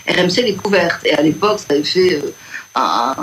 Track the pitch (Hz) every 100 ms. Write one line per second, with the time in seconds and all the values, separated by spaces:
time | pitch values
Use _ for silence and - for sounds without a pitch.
0 | - 180 180 247 233 185 202 190 170 -
1 | - 147 156 - 208 214 - 143 147 180
2 | 185 147 - - - - - - 98 98
3 | 123 131